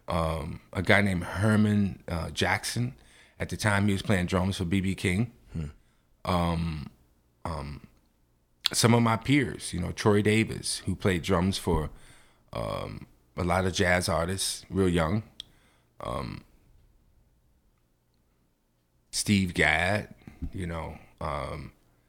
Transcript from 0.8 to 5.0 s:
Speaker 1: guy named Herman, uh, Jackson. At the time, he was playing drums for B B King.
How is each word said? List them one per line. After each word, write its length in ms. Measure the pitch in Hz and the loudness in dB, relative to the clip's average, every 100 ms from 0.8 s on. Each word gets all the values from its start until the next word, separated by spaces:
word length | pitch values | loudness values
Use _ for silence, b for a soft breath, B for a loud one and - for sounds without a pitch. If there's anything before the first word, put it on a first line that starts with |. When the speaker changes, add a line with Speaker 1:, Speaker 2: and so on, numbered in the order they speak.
Speaker 1:
guy 180 | 87 101 | 4 4
named 240 | 101 90 | 4 0
Herman, 760 | 87 90 110 107 107 104 98 - - | -2 0 2 4 4 4 2 -2 -6
uh, 220 | 82 82 | -4 -4
Jackson. 640 | 71 90 98 - 120 123 - b b b b | -2 0 0 -2 -4 -6 -8 b b b b
At 80 | 92 | -8
the 80 | 87 | -2
time, 300 | 107 101 101 | 2 4 4
he 60 | |
was 80 | 98 | 2
playing 240 | - 95 87 | 2 0 2
drums 320 | 92 95 98 | 2 2 0
for 60 | 85 | 0
B 140 | 98 | 0
B 120 | 95 | 0
King. 380 | 90 | -2